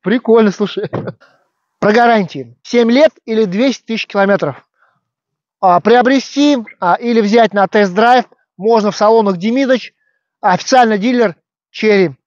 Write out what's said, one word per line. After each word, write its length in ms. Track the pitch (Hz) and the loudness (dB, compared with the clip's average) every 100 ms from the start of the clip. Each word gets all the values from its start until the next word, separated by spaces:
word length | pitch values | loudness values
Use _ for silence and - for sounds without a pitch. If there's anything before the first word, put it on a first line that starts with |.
Прикольно, 500 | 185 240 - 226 214 | -2 -4 2 2 2
слушай. 380 | - 202 - 403 - - - _ _ _ _ _ _ | -2 -6 -6 -8 -10 -12 -16 _ _ _ _ _ _
Про 120 | 202 | 0
гарантии. 640 | 214 240 226 185 143 117 _ | 2 2 0 -2 -10 -16 _
Семь 280 | - 240 233 | -4 0 2
лет 200 | 247 311 _ - | 2 2 _ -6
или 200 | 220 214 | -4 -2
двести 380 | 190 269 226 | -2 -2 -4
тысяч 240 | - 226 - | -8 -8 -6
километров. 560 | 202 196 196 151 127 _ _ _ _ _ _ _ _ _ _ | -2 0 0 -4 -8 _ _ _ _ _ _ _ _ _ _
А, 200 | 190 175 | 0 2
приобрести, 800 | 202 240 240 277 - 277 294 277 214 - | 2 2 2 0 -2 0 0 0 -4 -6
а, 160 | 175 202 | -2 -2
или 240 | 240 233 | 0 0
взять 340 | 208 233 220 | 2 2 2
на 140 | 202 190 | 0 0
тест-драйв 580 | 214 202 180 233 254 - _ _ - | 0 0 0 2 2 0 _ _ -6
можно 340 | 202 226 208 | -2 0 -2
в 40 | - | 0
салонах 420 | 214 226 202 180 | 2 2 0 -2
Демидыч, 560 | 208 247 269 254 - _ _ _ _ _ | -2 -2 0 -2 -4 _ _ _ _ _
официальный 560 | 208 180 - 254 233 214 | -2 -2 0 2 2 0
дилер 380 | 226 247 214 160 _ _ _ | -2 0 -2 -4 _ _ _
Chery. 420 | - 220 202 175 131 | -4 0 2 0 -4